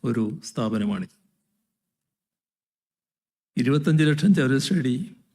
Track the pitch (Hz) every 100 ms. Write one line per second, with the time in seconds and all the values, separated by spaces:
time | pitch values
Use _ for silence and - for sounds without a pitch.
0 | 123 113 107 156 - - 110 110 104 98
1 | 92 _ _ _ _ _ _ _ _ _
2 | _ _ _ _ _ _ _ _ _ _
3 | _ _ _ _ _ - 123 147 147 156
4 | 151 151 175 180 131 135 - 185 127 123
5 | 202 - _